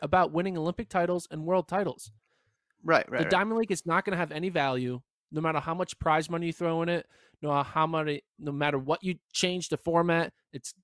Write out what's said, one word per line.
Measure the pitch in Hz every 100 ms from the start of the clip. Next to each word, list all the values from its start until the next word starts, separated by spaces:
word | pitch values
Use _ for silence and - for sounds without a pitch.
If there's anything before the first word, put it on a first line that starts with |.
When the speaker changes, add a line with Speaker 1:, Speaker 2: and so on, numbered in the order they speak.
Speaker 1:
about | 147 185 170
winning | 156 190 175
Olympic | 156 180 226
titles | 185 175 180 -
and | 156
world | 160 185 165
titles. | 190 185 - - - _ _ _ _ _ _
Speaker 2:
Right, | 160 156 -
right, | 123
Speaker 1:
The |
Speaker 2:
right. | 165
Speaker 1:
Diamond | 180 202 226
League | 220
is | 180 170
not | 170
gonna | 202 180
have | 165
any | 156 185
value, | 170 139 127 123 123 - _ _
no | 151
matter | 160 156
how | 165
much | 170 180 -
prize | 165 160 156
money | 170 170
you |
throw | 160 175 165
in | 170
it, | 175 - _ _ _
no | 147 143
how | 139 160 160
many, | 160 151 147 - _
no | 151
matter | 143 147 143
what | 131 165
you | 185 175 _
change | - 180 180 -
the | 156
format, | - 170 170 165 170 - _
it's, | 143 - -